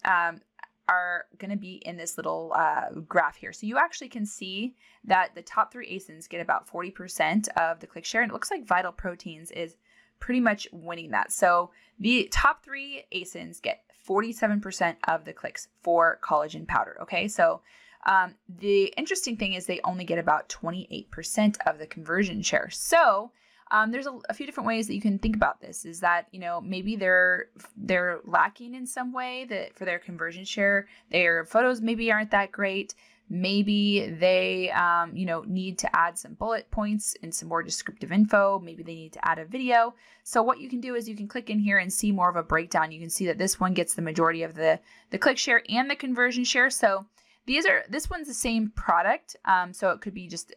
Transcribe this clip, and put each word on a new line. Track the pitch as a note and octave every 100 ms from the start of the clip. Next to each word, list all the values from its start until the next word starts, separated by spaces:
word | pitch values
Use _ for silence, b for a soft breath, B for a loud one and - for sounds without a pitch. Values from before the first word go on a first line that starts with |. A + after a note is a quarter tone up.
um, | - F3 E3+ E3 - _ - _ -
are | F3+ F3+ F3 - -
gonna | G3 G3+
be | F#3 F#3 -
in | F3
this | E3+ -
little, | D#3+ D#3+ E3 -
uh, | D#3+ D3+ - - D#3
graph | F3 D3 -
here. | -
So | - G#3+
you | B3+
actually | E4+ - B3+
can | A#3 G#3
see | - F#3+ F#3+ B3 b b b
that | - F#3 F3 F3
the |
top | - G#3+ G#3+
three | B3 - F#3
asins | - D#3+ -
get | E3+
about | E3 D3+ -
forty | E3+ F3+
percent | F#3+ F3+ - D#3 G3 G#3 -
of | E3 E3
the | -
click | E3+
share, | - A3+
and | A#3
it |
looks | G#3+ -
like | F#4 A3+
Vital | F3+ F3+
Proteins | - F#3+ F3 F3 D#3 E3
is | - E3 - b b b _
pretty | - B3+
much | A#3 G#3 -
winning | E3+ E3 E3+ D#3+
that. | G#2 -
So | - F3+ F3 F3+ b b -
the | G#3 B3 -
top | - C#4+ D#4+
three | - C#4 C#4 C#4 -
asins | F#3 F3 E3+ E3+ E3+
get | - - _ _
forty-seven | - G3 A3+ A3+ G#3+ G#3
percent | G3 - E3+ D#3+ -
of | E3
the | D3+
clicks | - - - - _
for | E3+ E3+ E3 -
collagen | - D3+ D#3 D#3+ E3
powder, | - - -
okay? | - F3 G3+
So, | G#3 E3 - b b b b -
um, | F#3+ F3 - - F3
the | G3+ G3+ F#3+ -
interesting | D4+ F#4 C4+ A3
thing | G3+
is | F#3 F3+
they | F3
only | E3+ F3+
get | F3 E3+
about | E3 D3+ -
twenty-eight | - E3 F3+ - - -
percent | - D#3+ - G#3+ - D#3+
of | D3+
the | D#3
conversion | - D#3+ F3+ G3 G3+
share. | - - F3+
So, | - - E4+ C#4+ G3+ A#3+ b b b -
um, | G#3+ A3
there's | B3+ C#4
a, | B3+ -
a |
few | G#3+ C#4+
different | C#4+ A3
ways | A3+ G#3
that |
you | G3
can | G#3 G3
think | A3 G#3+
about | D#3+ -
this, | - -
is | E3 E3
that, | F3 F3 E3+
you | F#3
know, | F3 E3+
maybe | E3+ F#3 G3 A3
they're, | F#3 F#3 F3+ F3+ - - - G#3
they're | G3+ F#3 F3+ E3+
lacking | - E3+ F3 G#3+ A#3+
in | B3+ B3
some | C4 B3
way | B3+ B3+ B3+ B3+
that | G3 - -
for |
their | F#3 F3
conversion | - E3+ E3 E3+
share, | F#3+ G#3+ G3+ G3 G3+ b _
their | F3 E3+ E3
photos | E3 A3+ B3+ B3
maybe | A3 A3+ A3+
aren't | G#3+ G#3+
that | G3+ G3
great. | - G3+ F#3+ G3 - b b -
Maybe | E3+ F#3 G3+ G3+ G#3 G#3 G3+ - E3
they, | F3+ F#3 F#3 F#3 F#3
um, | - F3 E3+ E3+ E3+
you |
know, | F#3 E3 -
need | F#3 F#3 F3+
to | - -
add | E3+ E3+
some | -
bullet | D#3 G#3+ A3+ -
points | - G#3 G#3+ - -
and | E3
some | - E3
more | E3
descriptive | F3 - - F#3 C#3
info. | F#3+ G#3+ G#3 G3 G3
Maybe | E3+ E3
they | E3
need | E3 D#3+
to | - E3+
add | D#3+
a | D#3+
video. | B3+ B3 A#3+ A#3 - b b
So | - A#3+
what | A#3 -
you | C4
can | B3
do | B3+ A#3+
is | A3
you | G#3
can | G3+
click | B3 -
in | G#3+
here | G3+ G3+
and | F3+
see | - G#3
more | G3 F3+
of | F3
a |
breakdown. | D#3+ D#3+ E3+ E3+ D#3+
You | D#3+
can | E3
see | - F3+
that | -
this | F#3+ -
one | F#3
gets | F3+ E3+
the | -
majority | E3 D#3+ E3 E3
of | E3
the, | E3 D#3+ E3 b b b
the | G3
click | C#4 C4
share | - A#3 -
and | A#3 C#4
the | C#4
conversion | C4+ B3 B3 B3
share. | B3 B3+ B3+
So | B3+ G#3+ G3 G3+ b b b -
these | C#4+
are, | G4 - -
this | C4+ -
one's | F4+ D4
the |
same | A#3+ B3 A3+ G#3+ -
product, | - E3+ F#3+ D4+ - - -
um, | F#3 F3+
so | F#3 F#3+
it | F#3
could | G#3
be | G3 F3
just | E3+ -